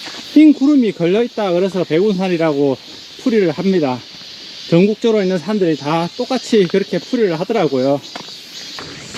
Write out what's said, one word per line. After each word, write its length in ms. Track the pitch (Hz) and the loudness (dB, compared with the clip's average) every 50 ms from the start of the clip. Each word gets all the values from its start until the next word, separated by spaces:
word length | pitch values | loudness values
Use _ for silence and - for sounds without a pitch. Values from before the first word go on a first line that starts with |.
| - - - - - - - | -16 -14 -14 -16 -14 2 4
흰 180 | 294 311 311 285 | 6 8 8 6
구름이 400 | 294 269 277 302 277 240 214 170 | 6 4 2 4 4 2 2 0
걸려있다 600 | - 170 165 185 214 240 247 - - 214 190 170 | 0 0 0 2 2 0 -2 -2 -4 -2 0 0
그래서 320 | 175 190 196 170 190 165 | 0 0 0 0 -2 -2
백운산이라고 920 | - 147 160 190 220 208 175 190 185 180 160 165 160 147 139 143 139 131 - - - - - - - - - - | 0 0 2 2 2 0 0 -2 -2 0 0 0 0 2 2 2 0 0 -2 -6 -12 -20 -20 -20 -20 -18 -6 -2
풀이를 300 | 262 226 220 196 170 147 | 0 2 2 2 2 0
합니다. 460 | 175 175 196 190 180 151 135 127 120 - - - - - - - - - - - - - - | 0 0 0 2 2 2 0 -2 -4 -8 -12 -18 -20 -20 -20 -20 -20 -20 -18 -18 -18 -4 2
전국적으로 540 | - 170 185 202 220 - - 233 220 214 196 | 4 4 4 4 2 0 0 0 2 2 2
있는 160 | 185 185 185 | 0 0 -2
산들이 400 | 143 180 220 214 185 165 160 135 | -2 -2 -2 0 0 0 0 0
다 280 | 135 147 160 165 170 175 - - | -2 -2 -2 -2 -2 -4 -6 -6
똑같이 500 | 247 - 262 240 - - - 214 190 165 | -6 -4 -4 -4 -2 2 2 2 4 4
그렇게 300 | - 196 196 - - 170 | 2 -2 -2 -2 -4 -6
풀이를 420 | - - - 240 226 190 165 156 | -4 -4 -2 0 0 0 0 -2
하더라고요. 580 | 180 - 233 220 180 147 139 131 127 135 139 143 - - - - - - - - - - - - - - - - - - - - - - - | -4 -2 0 0 0 0 0 0 0 0 0 -2 -4 -8 -16 -16 -16 -16 -18 -20 -20 -18 -18 -18 -16 -16 -16 -16 -16 -16 -16 -16 -16 -16 -12